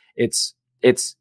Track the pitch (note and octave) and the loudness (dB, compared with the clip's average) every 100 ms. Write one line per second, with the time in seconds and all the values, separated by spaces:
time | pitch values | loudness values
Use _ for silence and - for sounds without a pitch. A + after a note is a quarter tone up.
0 | _ - A#2 - - - _ _ B2 B2 | _ -4 -4 -4 -8 -10 _ _ 2 2
1 | - - | -4 -12